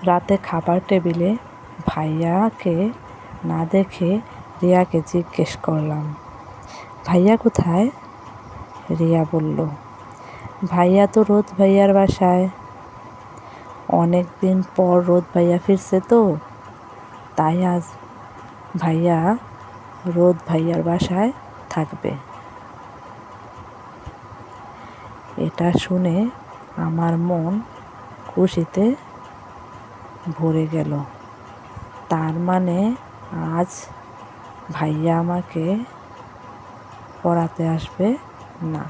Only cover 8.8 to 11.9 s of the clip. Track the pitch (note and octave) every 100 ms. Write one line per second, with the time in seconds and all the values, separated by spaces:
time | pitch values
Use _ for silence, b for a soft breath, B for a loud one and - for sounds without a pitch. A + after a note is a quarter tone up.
8.8 | - E3 E3 E3 D#3 E3 D#3 D3 D#3 D3
9.8 | - - - B B B B - F#3 F3
10.8 | F3+ F#3+ G3+ - G#3+ G#3 G#3 - G3 G3
11.8 | G3